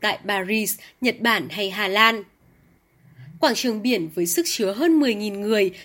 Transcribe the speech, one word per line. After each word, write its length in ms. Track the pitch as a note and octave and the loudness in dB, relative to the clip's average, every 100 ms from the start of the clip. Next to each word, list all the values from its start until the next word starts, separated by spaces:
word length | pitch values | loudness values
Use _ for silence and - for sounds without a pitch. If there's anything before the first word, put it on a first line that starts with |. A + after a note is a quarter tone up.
tại 180 | G#3 - G3 | -4 -4 -4
Paris, 520 | G3 F#3 A3 G3+ - - - | -4 -2 -2 -2 -6 -12 -4
Nhật 140 | B3+ - | -4 0
Bản 280 | A3+ G#3+ B2+ | 0 0 -2
hay 200 | G#3 G3 | -6 -6
Hà 180 | F#3+ G3 | -4 -2
Lan. 360 | G#3 A3+ A3+ G3 _ _ _ _ _ _ _ _ - - - | 4 4 4 -8 _ _ _ _ _ _ _ _ -20 -18 0
Quảng 160 | D4+ A3 | 0 2
trường 260 | B3+ G#3+ | -2 -2
biển 280 | A#3+ G#3+ D#3+ F#3 | -2 -2 -2 -4
với 100 | E3+ | -2
sức 200 | - E4+ | 0 -2
chứa 240 | - F#3+ | -2 -2
hơn 260 | G3+ E4 D#4 | 0 4 4
mười 160 | C4+ G#3 | 4 0
nghìn 260 | G#3 G3 | -4 -4
người 300 | G#3 G#3+ F#3+ - | 0 2 2 -2